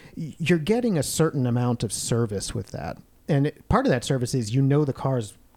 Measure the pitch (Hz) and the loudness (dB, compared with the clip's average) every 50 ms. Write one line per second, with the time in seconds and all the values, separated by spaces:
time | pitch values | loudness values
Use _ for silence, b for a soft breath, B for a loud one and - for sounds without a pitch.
0 | b b b b 165 143 - - 170 135 180 165 151 165 220 247 240 233 196 151 | b b b b -10 -10 -8 -4 0 2 2 2 2 0 0 0 2 0 2 0
1 | 127 - - - 160 160 - 147 127 123 117 123 123 123 120 - - 104 - - | 0 0 0 2 2 2 2 0 0 2 2 2 2 0 0 0 -2 -4 -4 -4
2 | - - 123 117 120 104 104 95 - - - 110 - - - - - 80 - - | -2 0 0 0 0 0 -2 -4 -6 -6 -6 -8 -8 -8 -10 -10 -8 -8 -10 -10
3 | - _ _ _ _ - 160 139 139 147 - - - - - 233 269 262 147 120 | -14 _ _ _ _ 0 2 2 2 0 -2 -6 -2 0 2 2 4 4 2 0
4 | - - 143 131 123 120 - 131 117 104 117 139 139 135 139 147 151 135 123 - | 0 0 -2 0 -2 -2 -2 -2 -2 0 0 2 2 4 4 4 2 0 -2 -2
5 | - 135 131 123 107 101 - - _ _ _ | -2 -2 -2 -2 -4 -6 -10 -18 _ _ _